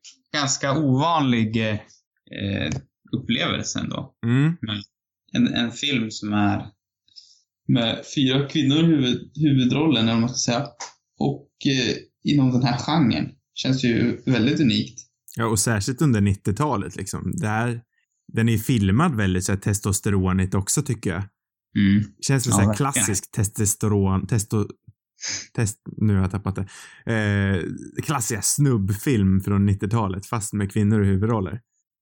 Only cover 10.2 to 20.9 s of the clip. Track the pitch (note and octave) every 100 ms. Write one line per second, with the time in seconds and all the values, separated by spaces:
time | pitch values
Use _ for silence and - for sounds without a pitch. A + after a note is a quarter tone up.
10.2 | A#2 C3 - A#2+ C#3 - - - _ _
11.2 | C#3+ C#3 - _ D3 C3 A#2 C2 - _
12.2 | - C#3+ C3 B2 B2 C3+ - D#3+ B2 E2
13.2 | - - _ - C3 C3 B2 A2+ A#2 -
14.2 | - B2 A2+ D#3 C#3 G#2 - - - _
15.2 | - - A2+ A2 - A2 G2 B2+ D#3+ A2+
16.2 | G2+ G2 - F#2+ D3 A#2 - - F#2+ C#3
17.2 | - F3 A2 A2 A#2+ A#2+ - _ _ _
18.2 | - A2+ A2+ A2 - B2 G2 G#2 F3 A#2+
19.2 | G2 F#2 F2+ G2 - G2+ G#2+ G2 A2 G2+
20.2 | F#2 F#2 F#2+ G2+ F#2+ - -